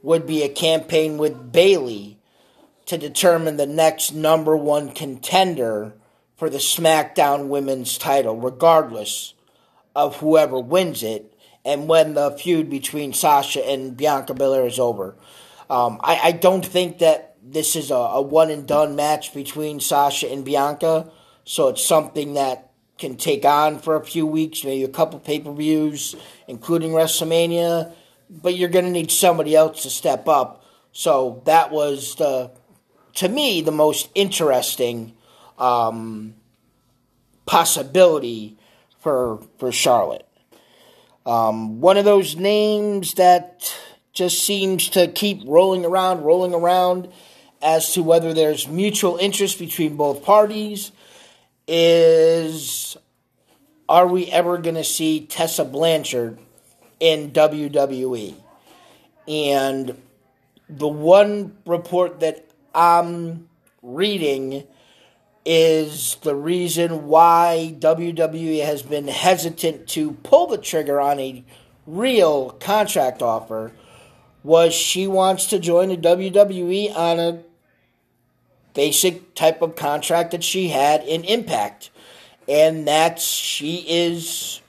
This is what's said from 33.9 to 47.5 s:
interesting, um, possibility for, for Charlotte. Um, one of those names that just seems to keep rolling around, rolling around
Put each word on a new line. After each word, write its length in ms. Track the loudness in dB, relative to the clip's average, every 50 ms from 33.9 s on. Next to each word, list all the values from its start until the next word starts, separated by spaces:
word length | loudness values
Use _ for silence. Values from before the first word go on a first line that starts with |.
| 2 -2 -8 -6 _
interesting, 1000 | -2 -2 0 0 -2 0 2 2 0 0 -4 -4 -4 -4 -4 -4 -8 -12 -14 -18 _ _ _ _ _ _ -20 _ -2
um, 760 | 0 0 2 2 0 -2 -2 -6 -10 -12 -12 -12 -14 -16 -18 _ _ _ _ _ _ _ _ _ _ _ _ _ _ _ _ _ _ _ _ _ _
possibility 1080 | 0 2 2 2 2 -2 -4 -6 -2 4 4 6 6 4 0 -4 -6 -8 -10 -12 -14 -18 _ _ _ _ _ _ _ _ _
for, 420 | _ -2 -2 0 -2 -2 -4 -8 -12 _ _ _
for 140 | -6 -6
Charlotte. 560 | -4 0 2 2 2 2 2 0 -4 -10 -12 _ _ _ _ _ _ _ _ _ _ _ _ _ _ _ _ _ _ _ _
Um, 540 | -2 0 0 0 0 0 -2 -6 -10 -8 2
one 160 | 4 4 4
of 80 | 6 4
those 320 | 4 4 4 2 0 -6
names 800 | -4 -2 0 0 2 0 0 0 -2 -2 -2 -4 -4 -6 -6 0
that 600 | 4 6 6 6 6 2 -6 -18 _ -12 -12 -12 -12 -18 -20 -20 _ _ _
just 320 | _ -4 -2 -2 -2 -2 -2
seems 440 | -2 -2 0 0 0 0 -2 -2 0
to 180 | 2 2 2 2
keep 340 | 0 -2 -2 -2 -4 -4 -6
rolling 400 | 4 6 6 6 6 2 0 -2
around, 380 | 0 0 0 0 0 -2 0
rolling 320 | 2 2 2 2 2 -2 -2
around 540 | 0 2 2 2 4 2 2 0 -2 -4 -12 -18 -20 -20 -20 _ _ _ _